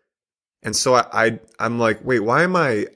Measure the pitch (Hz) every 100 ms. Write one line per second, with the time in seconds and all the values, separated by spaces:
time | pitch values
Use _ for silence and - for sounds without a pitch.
0 | _ _ _ _ _ _ 110 107 131 123
1 | - 104 113 113 - - 110 117 113 107
2 | 123 123 104 135 175 185 147 107 -